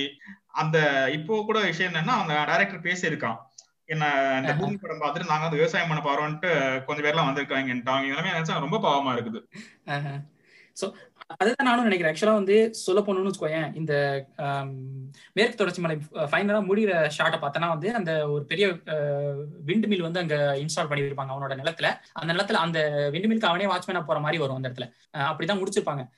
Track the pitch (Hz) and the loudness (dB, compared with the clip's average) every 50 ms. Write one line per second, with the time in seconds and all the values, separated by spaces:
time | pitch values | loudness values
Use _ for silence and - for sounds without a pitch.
0 | 139 143 - - - - - - _ _ - 151 160 156 160 160 151 147 139 135 | -2 -4 -6 -10 -18 -20 -20 -20 _ _ -2 -2 2 4 4 4 6 4 4 4
1 | 135 131 151 156 160 160 220 214 208 214 214 220 208 180 160 180 190 180 170 160 | 2 2 0 -2 -2 -2 -2 0 0 0 2 2 2 2 2 0 0 0 0 0
2 | 165 214 247 220 190 165 151 151 147 147 165 175 196 196 190 175 165 170 180 180 | 0 2 2 2 2 2 0 0 2 2 2 2 2 2 0 -4 -4 -4 -4 -2
3 | - 165 151 147 127 113 113 - - - _ - - _ _ _ _ - 156 156 | -2 -2 -2 -2 -2 -4 -4 -6 -10 -18 _ -20 -20 _ _ _ _ -8 -2 0
4 | 151 147 143 135 139 135 131 131 - 151 147 151 - 202 202 202 - 165 160 156 | 0 2 2 2 2 2 2 0 0 0 0 0 0 -2 -2 -4 -6 -8 -6 -4
5 | 151 147 147 165 175 170 156 156 160 165 160 147 160 170 - 185 170 165 156 151 | -4 -4 -2 -4 -2 0 0 0 0 0 2 2 2 2 2 0 0 0 0 0
6 | 147 147 139 147 151 151 151 151 - 180 165 147 135 131 131 135 131 - 147 147 | 0 0 0 0 0 -2 -4 -2 0 2 2 2 2 2 0 -2 -2 -4 -4 0
7 | 147 147 151 165 160 139 135 143 139 135 143 135 135 131 123 123 113 127 131 135 | 0 2 2 2 2 2 0 0 -2 -2 -2 -2 0 0 -2 -2 -2 0 0 0
8 | 135 135 135 151 170 190 180 160 165 160 190 165 175 175 190 220 202 165 143 139 | 0 -2 -2 -2 -2 -2 -2 -2 -2 -2 -2 -2 -2 -2 0 0 2 2 2 2
9 | 139 135 123 120 113 113 110 113 - _ - - - - - _ _ - 143 143 | 2 2 0 0 -2 -4 -6 -10 -10 _ -18 -18 -18 -20 -20 _ _ -6 -4 -4
10 | 147 143 139 139 147 - _ _ _ _ _ - - _ _ - - 202 - - | -4 -4 -6 -8 -10 -14 _ _ _ _ _ -20 -20 _ _ -6 -6 -6 -6 -10
11 | - - _ - - - - - 185 220 254 - 269 254 240 240 247 220 190 180 | -18 -20 _ -20 -20 -14 -4 0 2 2 4 4 4 4 4 4 4 4 4 4
12 | 170 156 156 160 214 214 220 214 196 185 202 220 220 226 226 - - - 180 208 | 2 2 0 2 4 4 4 4 6 6 6 6 6 4 2 -2 -2 2 2 4
13 | 202 208 196 185 190 196 180 - 170 151 156 160 156 143 - 156 165 151 147 143 | 4 2 2 0 0 0 -2 -2 -2 -2 -2 -2 -2 -4 -4 -4 -4 0 0 2
14 | 143 139 139 139 135 - _ - 151 143 139 143 139 135 135 131 131 131 135 135 | 2 0 0 -2 -6 -8 _ -6 -4 -4 -2 -4 -4 -6 -8 -10 -10 -12 -12 -12
15 | 131 135 - - - - - 185 220 240 - - 202 180 175 - 170 160 160 151 | -12 -14 -16 -20 -20 -4 0 2 2 2 2 0 0 0 0 -2 -2 -2 -2 -4
16 | 147 - - 170 156 143 170 170 196 202 208 214 202 180 196 208 226 202 185 165 | -6 -8 -6 -4 -2 0 0 2 2 2 2 2 2 2 2 2 4 4 4 4
17 | 156 147 147 - 160 165 160 160 147 143 - 160 165 175 165 156 151 208 240 233 | 2 2 2 0 0 0 0 0 -2 -2 -2 -2 -2 0 0 -2 -2 -2 -2 -2
18 | 185 165 160 156 151 147 147 147 139 - 165 170 202 196 175 170 - - 156 151 | -2 0 0 0 0 0 -2 -2 -4 -2 0 2 2 2 0 -2 -6 -6 -4 -2
19 | 147 147 143 143 143 143 143 139 147 151 170 180 156 143 185 226 214 208 208 185 | 0 0 -2 -2 -2 -4 -4 -6 -8 -10 -12 -8 -4 0 0 2 2 2 2 0
20 | 170 165 170 185 175 160 151 147 143 143 139 139 147 160 - 180 165 151 147 143 | 0 -2 -2 -2 -2 0 0 2 2 2 0 0 -2 -2 -2 -2 -2 -2 -2 -2
21 | 139 139 139 135 135 131 131 139 139 135 135 131 135 165 165 - 147 165 - - | -2 -2 -4 -4 -6 -6 -6 -6 -6 -6 -6 -4 -4 -4 -4 -2 -2 -2 -2 -2
22 | - - - 165 156 165 175 185 202 - 226 160 165 170 170 160 151 151 147 143 | -8 -14 -12 -6 -4 -2 0 0 0 0 0 0 0 0 0 0 0 0 0 0
23 | 143 143 143 170 196 220 226 220 220 180 170 180 196 196 180 180 185 - 185 175 | 0 0 -2 0 0 0 2 2 2 2 2 2 0 0 0 -2 -2 -4 -4 -4
24 | 165 151 160 151 147 151 165 165 147 131 131 131 135 127 127 131 127 117 - _ | -2 -2 -2 -2 0 0 0 0 -2 -2 -4 -4 -6 -6 -8 -8 -10 -12 -12 _
25 | _ _ - 151 139 156 156 151 165 165 208 190 190 196 196 208 - 165 147 143 | _ _ -6 -4 -2 -2 -2 -2 -2 -2 -2 0 -2 -2 0 0 0 0 -2 -4
26 | 127 - _ | -6 -10 _